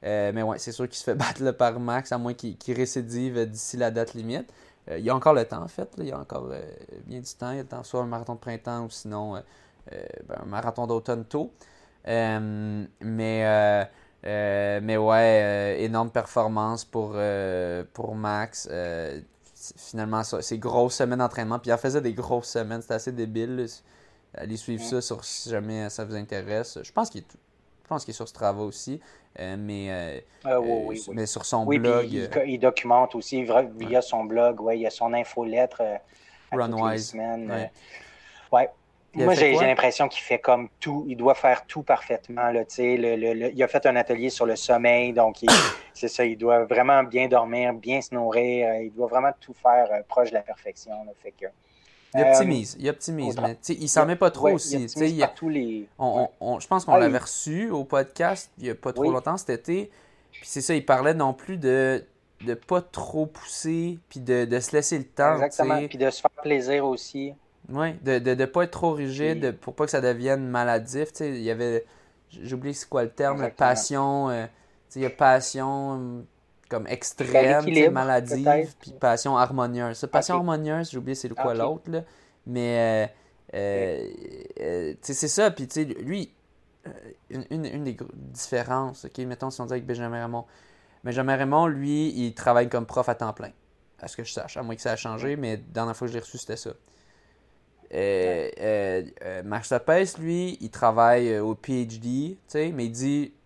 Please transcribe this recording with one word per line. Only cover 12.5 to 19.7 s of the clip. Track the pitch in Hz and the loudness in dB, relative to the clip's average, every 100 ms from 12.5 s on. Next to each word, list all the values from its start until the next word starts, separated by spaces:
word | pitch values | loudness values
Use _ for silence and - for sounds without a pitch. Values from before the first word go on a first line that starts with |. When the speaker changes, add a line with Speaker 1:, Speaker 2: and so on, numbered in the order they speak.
| 107 107 107 104 _ | -6 -6 -6 -8 _
Speaker 1:
mais, | 107 113 110 110 110 | -8 -4 -2 0 2
euh, | 107 104 104 98 _ _ _ - | 4 6 4 0 _ _ _ -6
euh, | 104 104 101 101 101 | -2 0 2 0 0
mais | 107 110 | 0 2
ouais, | 107 110 113 110 104 101 101 80 | 6 6 8 6 4 2 0 0
euh, | |
énorme | 110 113 117 | 0 0 0
performance | 117 110 - 110 110 107 113 - | -2 -2 0 0 0 -2 -4 -6
pour, | 117 107 104 | -6 -4 -2
euh, | 104 101 95 92 90 87 87 | -2 0 -2 -2 -2 -4 -8
pour | - 113 107 | -10 -8 -6
Max. | 107 104 110 - - | -4 -4 -4 -8 -10
Euh, | 85 87 82 80 71 - _ _ | -6 -6 -6 -6 -10 -14 _ _
c-, | _ - | _ -20